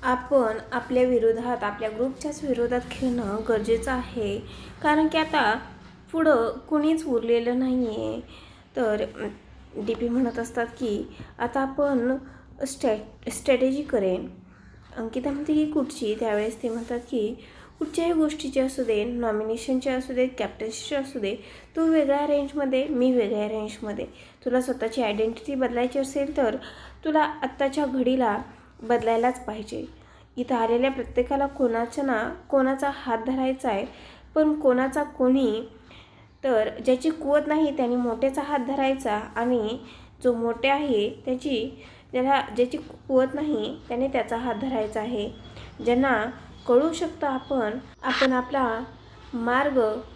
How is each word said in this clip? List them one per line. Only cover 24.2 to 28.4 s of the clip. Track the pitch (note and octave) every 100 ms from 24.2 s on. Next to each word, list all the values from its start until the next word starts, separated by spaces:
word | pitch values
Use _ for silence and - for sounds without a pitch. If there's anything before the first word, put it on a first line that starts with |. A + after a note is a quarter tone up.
| - - -
तुला | B3
स्वतःची | B3+ B3 A3+ B3
आयडेंटिटी | A3+ G#3 A3 A#3 - C#4
बदलायची | B3+ A#3+ B3 C#4
असेल | C4+ C#4+ C#4 D4
तर | B3 C4 - - - - D#4
तुला | D#4
आत्ताच्या | D4+ D4+ - - C#4 C#4 D4
घडीला | C4 B3 C4 A#3+ G#3